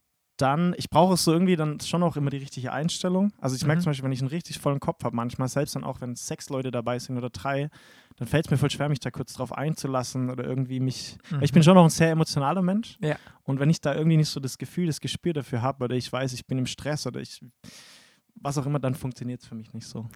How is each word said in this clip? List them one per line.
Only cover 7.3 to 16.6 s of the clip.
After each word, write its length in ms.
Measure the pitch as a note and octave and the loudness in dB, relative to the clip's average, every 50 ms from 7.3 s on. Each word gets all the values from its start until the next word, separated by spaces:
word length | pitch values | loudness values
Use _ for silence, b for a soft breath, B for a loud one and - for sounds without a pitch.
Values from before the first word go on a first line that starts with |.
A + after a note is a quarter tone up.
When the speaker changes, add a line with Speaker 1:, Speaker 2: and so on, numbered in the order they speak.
| - - - C3+ C#3 C#3 C#3+ D3+ B B B B B B B B B | -8 -8 -6 -4 -2 -2 -4 -4 B B B B B B B B B
Speaker 1:
dann 120 | - C#3 A#2+ | -10 -4 0
fällt 180 | - D3 D#3+ | 0 0 2
es 40 | - | 2
mir 60 | D3+ | 2
voll 140 | B2 C3 C#3 | 2 2 0
schwer, 180 | - - C#3+ D3 | 0 -2 -2 -2
mich 120 | D3 C3 | -2 -2
da 100 | - B2+ | -4 -6
kurz 220 | - - C3 - - | -6 -6 -8 -8 -8
drauf 200 | - B2+ A#2+ - | -8 -8 -6 -6
einzulassen 800 | - C3+ D#3+ D#3+ - - C#3 C3 C3 B2 - - C3 B2+ B2+ | -4 -4 -4 -4 -4 -4 -2 -2 -2 -2 -2 -4 -4 -4 -2
oder 140 | B2+ B2+ B2 | -4 -4 -4
irgendwie 340 | C#3 B2+ C3 C3 B2 C3 B2+ | -4 -2 -2 -2 -2 -2 -2
mich, 400 | C3 C3 A#2+ - - - - - - - | -2 -2 -2 -4 -8 -14 -16 -18 -10 -6
Speaker 2:
Mhm. 60 | E3+ | -2
Speaker 1:
weil 80 | C#3 C#3 | 0 0
ich 80 | D3 - | 4 6
bin 120 | - D3+ | 8 8
schon 100 | E3 F#3+ | 10 10
noch 80 | F#3 E3+ | 10 10
ein 60 | D#3+ | 10
sehr 200 | - - E3 E3 D#3+ | 8 6 4 4 4
emotionaler 500 | D#3+ D#3+ - - D3+ C#3 C#3 E3 F#3+ F3+ | 4 2 2 0 0 0 0 0 2 2
Mensch. 340 | F3 G3 G#3+ A#3 - - - | 2 0 0 -2 -6 -8 -6
Speaker 2:
Ja. 160 | - D3+ D3 B B B B B _ | -4 -4 -4 B B B B B _
Speaker 1:
Und 160 | - C#3 C3 | -4 -2 2
wenn 100 | C#3 D3+ | 2 2
ich 100 | E3 - | 2 2
da 140 | - D3+ C#3 | 2 0 0
irgendwie 220 | D#3 D#3 E3 D#3+ | 2 4 4 6
nicht 120 | D#3 D#3 - | 6 4 2
so 100 | - C#3+ | 0 -4
das 200 | C3+ B2 - - | -6 -6 -8 -8
Gefühl, 280 | C#3 - - F3 F3+ | -12 -8 -4 -2 -2
das 140 | E3 C#3+ - | -2 -2 -2
Gespür 320 | - C3 - - - F3 E3 | -4 -6 -8 -4 -4 -4 -2
dafür 280 | D3 C3 - B2+ A#2 | -2 -4 -4 -2 0
habe 220 | A#2 C3 C#3 C#3 C3 | 0 0 0 -2 -2
oder 120 | A#2+ B2+ | -2 -2
ich 160 | B2+ A#2+ - - | -2 -4 -4 -4
weiß, 200 | B2+ C3+ C3 B2+ | -4 -4 -4 -6
ich 120 | A#2+ - | -8 -8
bin 120 | - C3 | -6 -4
im 80 | C3 | -2